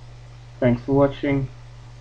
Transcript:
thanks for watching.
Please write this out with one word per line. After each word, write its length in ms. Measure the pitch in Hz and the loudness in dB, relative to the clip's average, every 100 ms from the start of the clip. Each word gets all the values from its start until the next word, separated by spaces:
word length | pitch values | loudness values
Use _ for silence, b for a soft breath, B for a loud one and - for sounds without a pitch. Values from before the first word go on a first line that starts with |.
| - - - - - - | -18 -20 -20 -20 -20 -2
thanks 220 | 127 120 | 0 2
for 100 | - | 2
watching. 560 | 139 139 - 143 139 135 - - - - - | 4 4 2 -2 -2 -2 -8 -20 -18 -20 -20